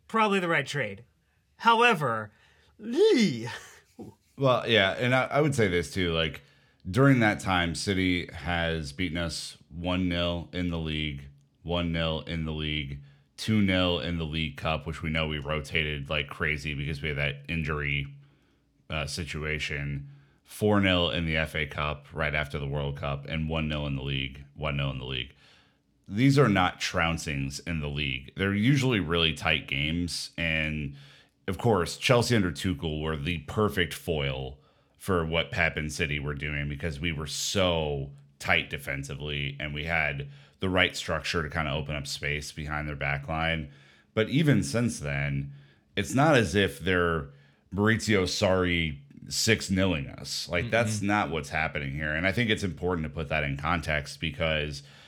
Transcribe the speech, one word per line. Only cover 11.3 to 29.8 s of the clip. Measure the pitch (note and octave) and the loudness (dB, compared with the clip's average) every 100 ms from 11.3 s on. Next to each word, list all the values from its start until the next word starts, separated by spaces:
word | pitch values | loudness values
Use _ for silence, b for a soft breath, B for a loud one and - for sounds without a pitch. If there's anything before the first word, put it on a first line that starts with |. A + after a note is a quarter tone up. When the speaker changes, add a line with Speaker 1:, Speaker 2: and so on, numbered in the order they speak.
| - _ _ | -20 _ _
Speaker 2:
one | E2 F2 E2+ | -4 -2 0
nil | E2 E2 D#2 - | 0 0 -2 -4
in | E2 | -6
the | D#2+ | -4
league, | D#2 D2+ D2+ C#2 C#2+ b b b - | -4 -4 -4 -6 -10 b b b -6
two | - G#2+ | 0 4
nil | G2 F#2 F2+ F2 | 4 4 4 2
in | C#2+ E2+ | -2 -4
the | |
League | D#2+ D#2+ D#2 C#2 | -2 -2 -4 -2
Cup, | E2 D#2 E2 | -2 -2 -4
which | D2+ | -6
we | D#2+ | -2
know | D#2+ D#2 | -2 -2
we | D2+ | -4
rotated | C#2+ D#2 D2 E2 D2+ D2 C#2 | -4 -4 -2 -2 -2 -4 -4
like | D#2 C#2+ | -4 -4
crazy | - D#2+ D2 D2+ | -4 -2 -2 -4
because | C#2+ D2 C#2+ | -6 -4 -4
we | D2+ | -4
had | C#2+ | -2
that | C#2+ C#2+ - | -2 -4 -6
injury, | E2 D#2 D2+ C#2+ C#2+ C#2+ - b b b b b _ - | -4 -2 -2 -2 -2 -4 -12 b b b b b _ -8
uh, | D#2 C#2+ | -6 -4
situation, | - D2 D2+ D2+ D2+ - D2 C#2+ C#2+ B B B B | -6 -6 -6 -4 -4 -4 -4 -4 -6 B B B B
four | - - G#2+ G2+ | -18 0 4 6
nil | F#2+ F2+ F2 | 6 6 4
in | E2+ E2 | 2 0
the | D#2 | 0
F | D#2+ | 0
A | D#2 D2 | -2 -4
Cup | - D2 D2+ - | -2 -2 -4 -8
right | D#2 D2+ | -4 -2
after | D2+ C#2+ D#2 | -2 -2 -4
the | C#2 | -4
World | D2 C#2+ C#2+ | -4 -4 -4
Cup, | C#2+ C#2 C#2 | -4 -6 -4
and | D#2+ D#2 | -4 -2
one | D#2+ D2+ | -2 -2
nil | D2+ C#2+ | -2 -4
in | C#2 | -4
the | |
league, | C#2 C#2 C2+ C2+ C#2 | -4 -4 -6 -10 -16
one | - D2 C#2+ | -6 -4 -2
nil | C#2 | -2
in | B1+ | -4
the | |
league. | B1 C2 B1 b b b b b _ _ - | -6 -8 -8 b b b b b _ _ -8
These | G2+ C#3 C#3 | 2 4 6
are | B2 | 6
not | F#2+ F2+ - | 4 2 0
trouncings | - F#2 E2 E2 E2 C#2+ C2+ C#2 - | -2 0 0 0 -2 -4 -4 -6 -6
in | E2 | -4
the | D2 | -4
league. | C#2+ C#2+ C2 C2+ - | -4 -4 -6 -8 -2
They're | G2 | 0
usually | G2+ A#2 C#3+ C3 A2 | 4 4 4 4 2
really | D#2+ E2+ E2 | 2 2 2
tight | D#2 D#2+ D#2 - | 2 0 0 0
games, | C#2 | -4